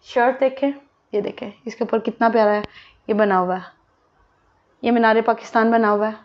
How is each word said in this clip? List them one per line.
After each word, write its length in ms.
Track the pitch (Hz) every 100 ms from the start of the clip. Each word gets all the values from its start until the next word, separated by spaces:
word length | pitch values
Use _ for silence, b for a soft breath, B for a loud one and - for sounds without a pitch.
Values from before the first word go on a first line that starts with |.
| -
शर्ट 320 | 254 240 262
देखें, 340 | 262 262 277 285 _ _ _
ये 80 | 208
देखें, 300 | 202 - 208 - 226
इसके 160 | -
ऊपर 160 | 185 226
कितना 280 | 220 220 226
प्यारा 220 | 220 208
है 100 | 208
ये 520 | - - - _ -
बना 240 | 214 208 185
हुआ 180 | 180 185
है, 80 | 180 _ _ _ _ _ _ _ _ _ _ _
ये 80 | 233
मीनार 280 | 240 226 220
पाकिस्तान 500 | 233 226 - 233 226
बना 180 | 226 214
हुआ 180 | 208 214
है 80 | 214